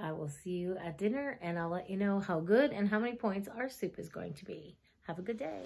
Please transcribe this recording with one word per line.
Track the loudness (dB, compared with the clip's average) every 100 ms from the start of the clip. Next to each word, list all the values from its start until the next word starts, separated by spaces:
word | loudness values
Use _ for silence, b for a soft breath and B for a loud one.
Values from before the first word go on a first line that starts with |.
I | -4
will | -4 -4
see | -6 -4
you | -2 -2 -2
at | -4 0
dinner, | 0 0 -2 -4
and | -2 0
I'll | 0
let | -2 -2
you | 0
know | 4 4
how | 2 2
good | 6 8 8
and | 4 4
how | 4
many | 2 0
points | 0 0 -4
our | -4 -6
soup | -4 -6 -4
is | -8
going | -8 -8 -10
to | -10
be. | -12 -12 -20 b b -10
Have | -8
a |
good | -4 -4
day. | -4 -6